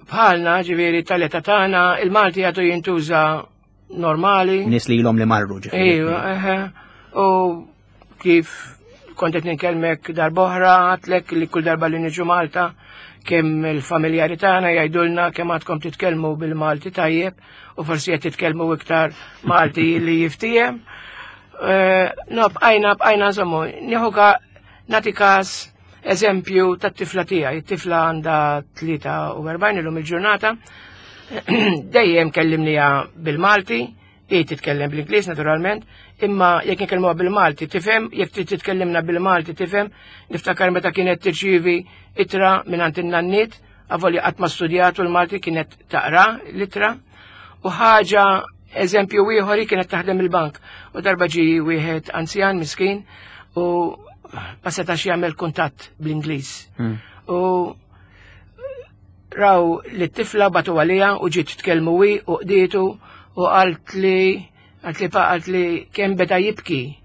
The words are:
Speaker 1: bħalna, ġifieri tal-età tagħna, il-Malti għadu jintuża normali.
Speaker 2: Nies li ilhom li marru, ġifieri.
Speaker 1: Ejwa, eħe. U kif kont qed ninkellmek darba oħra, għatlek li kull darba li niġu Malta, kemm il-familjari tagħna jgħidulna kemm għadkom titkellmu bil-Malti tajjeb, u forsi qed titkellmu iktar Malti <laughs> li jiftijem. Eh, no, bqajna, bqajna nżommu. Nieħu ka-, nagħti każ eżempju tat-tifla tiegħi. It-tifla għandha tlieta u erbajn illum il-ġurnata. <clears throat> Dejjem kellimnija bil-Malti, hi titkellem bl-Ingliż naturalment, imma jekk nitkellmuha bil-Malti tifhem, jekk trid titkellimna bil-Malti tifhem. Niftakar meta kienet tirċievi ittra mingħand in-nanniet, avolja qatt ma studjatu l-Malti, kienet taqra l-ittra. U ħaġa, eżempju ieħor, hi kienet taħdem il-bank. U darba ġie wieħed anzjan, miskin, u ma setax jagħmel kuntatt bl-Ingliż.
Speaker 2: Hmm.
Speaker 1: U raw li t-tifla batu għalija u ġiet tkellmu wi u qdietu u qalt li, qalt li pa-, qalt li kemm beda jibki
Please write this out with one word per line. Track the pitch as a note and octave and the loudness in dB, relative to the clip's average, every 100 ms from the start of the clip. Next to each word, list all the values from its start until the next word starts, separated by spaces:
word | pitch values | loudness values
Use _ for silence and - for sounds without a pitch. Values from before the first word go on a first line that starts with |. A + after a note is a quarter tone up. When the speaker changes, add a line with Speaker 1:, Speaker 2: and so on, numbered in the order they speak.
Speaker 1:
bħalna, | - G#3 A3 F3 F3 F3+ | -6 2 4 4 2 0
ġifieri | F3 E3+ E3+ E3+ | 0 0 0 0
tal-età | E3 F3+ D#3 E3+ | 0 0 0 -2
tagħna, | F3 G3+ F#3+ F#3 F3+ F3+ | 0 2 2 2 2 2
il-Malti | F3+ G#3 G3 F3+ | 2 4 2 2
għadu | F#3 F3 F3 | -2 0 0
jintuża | F3 E3 F3 D3+ D#3+ D#3 D#3 - _ _ _ - | 0 -2 -2 0 2 2 0 -8 _ _ _ -16
normali. | F3+ E3 D#3 F#3+ G3 F#3 F#3+ G3 | -6 -2 0 2 2 2 0 0
Speaker 2:
Nies | A#2 - | 0 0
li | A#2 | 2
ilhom | A#2 A2+ | 2 2
li | |
marru, | A2 G#2+ G2+ G2 | 2 2 0 -6
ġifieri. | F#2+ F3+ F#3 | -6 0 2
Speaker 1:
Ejwa, | E3 D#3+ E3+ F#3+ | 2 0 -4 -4
eħe. | F#3+ F#3+ F#3+ G3 - - - - | -4 -2 -4 -6 -12 -20 -20 -10
U | - G3 F#3 F3+ E3+ - _ _ _ - - | 0 2 2 2 -2 -10 _ _ _ -20 -4
kif | F3+ E3+ E3 - - - - - - | 2 2 2 -6 -18 -20 -20 -20 -20
kont | - E3+ | -4 -2
qed | E3 | -2
ninkellmek | E3+ D3+ F3 E3 E3 D#3 - | -4 -2 -2 0 -2 -4 -6
darba | E3 D#3+ E3 | -2 0 2
oħra, | F#3 F#3 F#3 F#3 F3+ | 0 4 6 6 6
għatlek | F#3 - F3+ - | 0 0 -2 0
li | D#3+ D#3+ | -2 -2
kull | E3+ | -2
darba | E3 D#3+ E3 | 0 0 -2
li | E3 | -2
niġu | E3 E3 | -4 -4
Malta, | E3+ F3 D#3+ F3+ E3+ - - - - - | 0 2 2 -2 -4 -6 -20 -20 -20 -16
kemm | - E3+ D#3+ D#3 D#3+ | -2 0 2 0 -2
il-familjari | D3+ C3 E3 D#3+ E3 D#3+ E3+ | -4 -2 -2 0 0 0 2
tagħna | G3 F#3 F3 | 2 2 2
jgħidulna | E3 D#3 F3 E3+ F3 F3 | 2 0 0 0 2 0
kemm | - F3 | -2 -4
għadkom | D#3+ - D#3 | -4 -4 -8
titkellmu | E3 - F#3 D#3+ D#3+ D3+ | -8 -6 -4 -2 -2 -4
bil-Malti | D#3+ D#3+ D#3 D3+ F#3 | -6 -4 -2 -2 -4
tajjeb, | F#3 D#3+ E3 F#3 - - - - | -2 0 0 -2 -6 -18 -20 -18
u | - | -10
forsi | D#3 D#3 F3+ | -6 -4 -2
qed | D#3 | -4
titkellmu | D#3 D3 E3 D#3+ E3 | -4 -4 -2 -2 -2
iktar | D#3 - E3 D#3 - - - | -2 -2 0 0 -4 -20 -10
Malti | - F3 D#3+ D#3 E3 E3 | 0 2 2 2 0 0
<laughs> | |
li | E3 E3 | 0 0
jiftijem. | E3 - A3+ A#3 B3 A#3+ - - - - - - _ - | 0 -4 0 2 2 -2 -14 -20 -20 -20 -20 -20 _ -6
Eh, | F#3 F#3+ F#3+ F#3 F3+ - - | 0 2 4 4 2 -4 -6
no, | A3+ G#3+ | 0 0
bqajna, | F3 A#3 G#3+ G#3 | 4 4 4 4
bqajna | G3+ A3+ G#3 G3+ | 2 4 4 2
nżommu. | G3 F3 D#3+ D#3+ - | 0 -2 -2 -4 -8
Nieħu | - A3+ A3+ | -6 -2 0
ka-, | G#3 G#3 - - - - - - | 4 6 4 0 -20 -20 -20 -4
nagħti | A3 G#3+ | -2 0
każ | G3 G3+ G3 F#3+ - - _ _ - | 2 4 4 2 -6 -14 _ _ -10
eżempju | - F#3 G#3+ F#3+ F#3 F#3+ F#3 F3+ | -4 0 2 0 0 2 2 2
tat-tifla | G3+ - F3+ F#3 E3+ | -4 -6 -6 -6 -2
tiegħi. | F#3 C#3 D#3 | -2 -2 -4
It-tifla | - F#3 F3+ E3+ | -6 -8 -2 0
għandha | E3 D#3+ D#3+ D#3 D3 D3 C#3+ | 0 -2 -2 0 0 -2 -6
tlieta | - D#3+ D3+ C#3+ D#3 D3+ | -10 -6 -6 -6 -6 -6
u | - | -8
erbajn | D#3 E3+ G#3 G3 | -8 -2 -2 -2
illum | D#3 D#3+ | -4 -6
il-ġurnata. | D#3 E3+ G#3 G3+ A3 A3+ - - - - - - - | -6 -2 0 0 0 -4 -10 -20 -20 -20 -20 -20 -14
<clears throat> | A3 - A#3 G#3+ D#3+ - | -10 -2 0 2 0 0
Dejjem | A#3+ G#3 E3+ D#3+ | 2 4 4 2
kellimnija | E3+ D#3+ D#3+ D#3 D3+ C#3+ C#3 - | 2 2 2 0 2 2 2 -2
bil-Malti, | - D#3 D3 F#3+ G#3 F#3+ A#3 A#3 - _ _ - | -8 -6 0 2 2 0 -4 -6 -12 _ _ -2
hi | F#3 | 0
titkellem | D3+ C#3+ - C#3+ C#3+ | 0 -4 -4 -4 -4
bl-Ingliż | D3+ D3+ G#3 F#3 | -6 -2 -2 0
naturalment, | D3+ D3+ D#3+ F#3 G#3+ - - - - | -2 0 0 0 -4 -8 -20 -20 -6
imma | G3+ G3+ F3+ E3+ | -2 2 2 2
jekk | - F3+ | 0 -4
nitkellmuha | G3 F3+ F3+ | -2 0 0
bil-Malti | E3 F3+ G3+ E3+ C#3+ D#3 | 0 0 2 2 0 -6
tifhem, | F#3 F#3 A3 A3 | -6 -2 -2 -2
jekk | - F3 | -6 -6
trid | - F3+ | -6 -6
titkellimna | F#3+ - F#3+ F3+ E3+ | -6 -4 -4 -2 -2
bil-Malti | E3 E3+ F#3+ F3 D#3+ | -2 -2 2 0 -2
tifhem. | D3+ F3+ G3+ G3+ - - - - | -6 -4 -2 -4 -8 -20 -20 -12
Niftakar | F3 - F3 F#3 | -8 -4 0 0
meta | F3+ F3+ | 0 -2
kienet | F3+ F#3 E3+ | 0 0 0
tirċievi | F#3+ D#3+ G3 F3+ F3 F3 F#3 - - - | -2 -2 2 2 2 0 -4 -18 -8 -4
ittra | F#3 F#3+ F#3+ F#3+ | -2 2 4 2
mingħand | - E3+ E3 D#3 | 0 -2 -2 -2
in-nanniet, | F3 F3 F3 G3+ A3 - - - - | -2 -2 0 0 0 -4 -20 -20 -8
avolja | F3 F3+ E3+ | -2 0 0
qatt | F#3 E3+ | -2 -2
ma | F3 | -4
studjatu | - E3 F3+ F3+ F3 | -2 -2 2 2 2
l-Malti, | F3 F3 F3 G3 | 0 0 0 -4
kienet | - D#3+ D3+ - | -4 -4 -6 -10
taqra | - - C#3 E3 G#3+ A3+ | -8 -4 0 4 4 2
l-ittra. | - F#3 G3 G3+ G#3+ A#3+ - - - - - - | -10 -8 -6 -2 -4 -4 -14 -20 -20 -20 -20 -10
U | F#3 | -8
ħaġa, | - A3+ A3 F#3 G3+ G3 F#3+ - - _ | 0 4 6 4 4 4 2 -2 -14 _
eżempju | - F#3 G#3 G3 G#3 G3+ | -4 0 0 2 2 2
ieħor, | A3 G3 G#3 | 2 2 0
hi | G#3+ | 0
kienet | F#3 F3+ | -2 -2
taħdem | F3+ F#3+ F#3 | -4 -2 0
il-bank. | F#3 F3 D#3 - - - - | 0 0 -2 -6 -20 -20 -16
U | - | -4
darba | F#3 F3+ F3 | -2 0 0
ġie | E3 D#3+ E3 | 2 2 2
wieħed | D#3 E3 D#3+ D#3+ - | 0 -2 -2 -6 -8
anzjan, | - D#3+ G3+ G3 F#3 | -8 -6 -2 -2 -2
miskin, | D3+ - F#3 G3+ G3 - - - - | -4 -2 -2 -2 -10 -20 -20 -20 -12
u | E3+ F3 F3 E3+ - - - - | -4 -2 -2 -2 -6 -16 -20 -18
ma | - G2 - F3+ | -16 -14 -12 -8
setax | E3 E3 E3 G3 | -6 -4 -4 -2
jagħmel | F3 F3 D3+ | -2 -2 -4
kuntatt | E3+ D3 D#3 - - | -6 -4 -4 -6 -20
bl-Ingliż. | - D#3 D3+ D3+ C#3+ C3+ - - | -10 -6 -6 -6 -6 -8 -14 -14
Speaker 2:
Hmm. | - A#2 A2 - - | -8 -6 -6 -12 -18
Speaker 1:
U | - F3+ F#3 F3+ E3+ - _ _ - _ - - - - C5 C5+ C#5 _ _ _ - | -6 -2 0 0 -2 -8 _ _ -20 _ -20 -20 -20 -16 -14 -14 -18 _ _ _ -14
raw | - G3+ F#3 E3+ E3+ - | 0 4 4 4 0 -6
li | G3+ E3+ | -6 -4
t-tifla | - G#3+ G#3+ G3+ | -4 -4 0 2
batu | F3 F3 | 2 0
għalija | E3 D#3+ F#3+ G3 | 0 2 2 2
u | G3+ E3+ | 0 -2
ġiet | E3 C#3+ - | -2 -4 -4
tkellmu | - E3 D#3+ | 0 0 2
wi | E3+ G3+ G3+ | 4 4 2
u | - E3 | -2 -6
qdietu | F3+ G3 F3+ G3 F#3+ G#3 - - - | 0 2 2 2 -2 -4 -14 -20 -14
u | - | -2
qalt | F3+ F#3+ F#3 D#3+ - | 2 4 2 0 -8
li, | F#3+ F#3+ F#3 F#3+ G3 F3 _ _ _ | -2 0 2 2 0 -6 _ _ _
qalt | - D#3 | -12 -6
li | F3+ | -2
pa-, | G3+ F3 | 2 2
qalt | F3 F#3 | 0 -2
li | F#3 F3 E3+ - | -2 -2 -4 -6
kemm | - G3 F#3 | -4 -2 0
beda | F3 F#3 | 0 0
jibki | G3+ A3 - C#3 C3 D3 | 0 -4 -6 -6 -6 -12